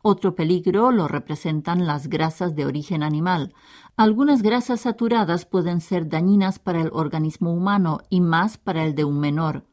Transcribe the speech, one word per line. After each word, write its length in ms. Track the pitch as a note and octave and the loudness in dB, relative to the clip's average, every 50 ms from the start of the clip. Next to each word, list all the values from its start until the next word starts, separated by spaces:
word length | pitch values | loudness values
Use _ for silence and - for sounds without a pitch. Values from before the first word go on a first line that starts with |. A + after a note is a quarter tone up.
Otro 340 | _ G#3+ G3 D#3 - F#3+ F3 | _ 2 2 2 2 -2 0
peligro 560 | - E3 D#3 F3+ F3+ - F#3+ F3+ G3 A3+ B3 | 0 0 0 0 0 0 0 2 4 4 4
lo 160 | B3+ G#3+ E3+ | 4 2 0
representan 800 | C#3+ C#3+ C#3+ - - D#3 D3 - E3+ D#3 D3+ C#3+ - F3 F3+ F3+ | 0 -2 -6 -6 -6 -10 -8 -6 -4 -4 -4 -4 -2 -2 0 0
las 220 | E3 D3 D3 C#3 D#3 | 0 -2 -4 -4 -4
grasas 460 | - D#3 D#3+ D#3+ D#3 - F#3 F3+ D#3 | -2 -2 -2 -2 -2 -4 -4 -4 -2
de 100 | D3 C#3 | -2 -4
origen 380 | C#3 C3+ D3 D3 - F3+ D#3 D3+ | -4 -4 -6 -6 -4 -4 -4 -2
animal. 500 | D#3 D3+ D3+ E3 F3+ F#3 E3 C#3 - _ _ _ - - - - - _ - | -2 -2 -2 0 0 0 -2 -2 -6 _ _ _ -20 -20 -20 -20 -16 _ 2
Algunas 420 | A3 G#3+ G#3+ A3 C#4 D4 C#4+ B3+ | 4 4 4 4 4 4 4 4
grasas 400 | G3+ G#3+ A3+ B3 A#3+ - B3 A3+ | 4 2 2 0 0 -2 -4 -2
saturadas 640 | - B3 A3+ - A#3 A#3 A#3+ A#3 G3+ D#3+ E3+ F3 - | -2 -4 -2 -2 0 0 2 2 2 0 -2 -4 -4
pueden 380 | _ - F#3 E3+ F3 F3 F3 D#3+ | _ -2 0 0 0 -2 -2 -2
ser 260 | - G3 F3+ E3+ D#3 | -2 -4 -4 -2 -2
dañinas 500 | D#3 D#3 E3+ F#3 G3+ G3+ G3 F#3+ F#3+ - | -2 0 2 4 4 4 4 2 -2 -4
para 220 | _ G3 F3 E3 | _ -2 -2 0
el 80 | D#3+ D#3+ - | -2 -2 -2
organismo 580 | - D#3+ D3 - D#3+ D#3 D#3 D3+ - F3 E3+ E3+ | -2 -4 -2 -2 -2 -2 -2 -2 -4 -4 -2 -2
humano 460 | E3+ F3+ G3 G3+ G3+ F#3+ E3 D#3 - - _ | 0 0 0 2 2 2 0 0 -4 -4 _
y 140 | - F3+ F3+ | 0 2 2
más 340 | E3+ E3 E3 F3+ A3 A3 | 4 2 2 0 0 -4
para 280 | - _ - F3+ D#3+ D#3+ | -6 _ -4 -2 0 0
el 100 | D#3 D3 | -2 0
de 100 | C#3+ D3 | 0 0
un 160 | C#3+ C#3+ C#3+ | 0 0 0
menor. 460 | D3 D3 D3 D3+ E3 D#3 D3 C#3 - _ | 0 0 0 0 -2 -2 -4 -6 -10 _